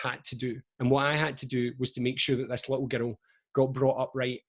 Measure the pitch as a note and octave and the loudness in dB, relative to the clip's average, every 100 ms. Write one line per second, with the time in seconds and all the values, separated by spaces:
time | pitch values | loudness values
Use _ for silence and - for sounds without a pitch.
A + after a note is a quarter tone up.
0 | C3 B2 - B2 B2 A2+ - - B2 C3+ | -4 -6 -8 -6 -6 -6 -10 -2 4 4
1 | C#3 D3+ D#3 C3+ B2+ B2+ A#2+ B2+ B2+ - | 4 2 0 -2 -4 -2 -2 -2 -4 -2
2 | B2 C3+ - B2+ B2 B2 - C3 C3 A#2+ | -2 0 0 0 0 -4 -2 -2 -2 -2
3 | A#2 G#2+ _ _ _ - C3+ B2+ C3 B2 | -2 -6 _ _ _ 2 2 4 2 2
4 | C3 C3 B2+ B2 | 0 -2 -2 -4